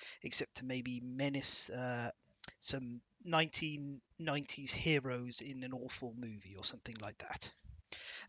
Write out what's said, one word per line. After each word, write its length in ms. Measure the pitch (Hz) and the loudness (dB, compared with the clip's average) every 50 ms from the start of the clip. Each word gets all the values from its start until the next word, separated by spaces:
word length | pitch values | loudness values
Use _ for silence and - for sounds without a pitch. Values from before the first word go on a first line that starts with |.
| - - - - - | -12 -14 -14 -10 -2
except 360 | 117 - - 135 - - - | 2 4 4 4 2 -4 -8
to 60 | 131 | -4
maybe 380 | 127 127 127 120 127 123 123 120 | -2 -4 -2 -2 -4 -4 -6 -6
menace, 640 | 127 127 131 139 143 139 139 135 - - - - - | -6 -4 -2 -2 0 0 2 6 8 10 10 8 6
uh, 440 | - 123 127 123 123 120 120 - - _ _ _ _ _ - - - - | 4 -2 -2 -2 -2 -2 -4 -4 -6 _ _ _ _ _ -16 -16 -12 -4
some 400 | - - - 135 127 120 120 120 _ _ _ _ - | 0 0 2 0 0 -6 -8 -10 _ _ _ _ -6
nineteen 760 | 175 165 160 160 156 - - 170 156 151 143 143 143 139 131 _ _ _ - | 0 2 2 2 4 2 0 0 0 -4 -4 -6 -8 -8 -10 _ _ _ -6
nineties 520 | 165 156 143 147 143 - - - 139 131 - | -4 -2 -2 -2 -2 -4 -6 0 4 4 4
heroes 680 | - - 165 156 139 131 135 123 123 123 123 120 - | 4 6 4 4 4 4 2 -4 -4 -4 -2 -2 -2
in 240 | - 143 135 127 131 | -2 -2 -8 -8 -8
an 80 | 127 131 | -8 -8
awful 420 | 123 123 123 - - 131 120 113 | -8 -8 -8 -8 -8 -8 -8 -8
movie 380 | 120 123 113 107 101 98 95 98 | -8 -8 -8 -8 -10 -12 -14 -8
or 60 | 95 - | 2 2
something 320 | - - 110 - - 113 110 107 | 2 2 2 -10 -12 -12 -10 -10
like 160 | 104 107 - | -10 -10 -10
that. 340 | - - - - - - - - - - - - - - - - - - - - - | -10 -8 -4 -4 -4 -4 -4 -10 -20 -20 -20 -20 -16 -16 -14 -12 -12 -12 -12 -12 -8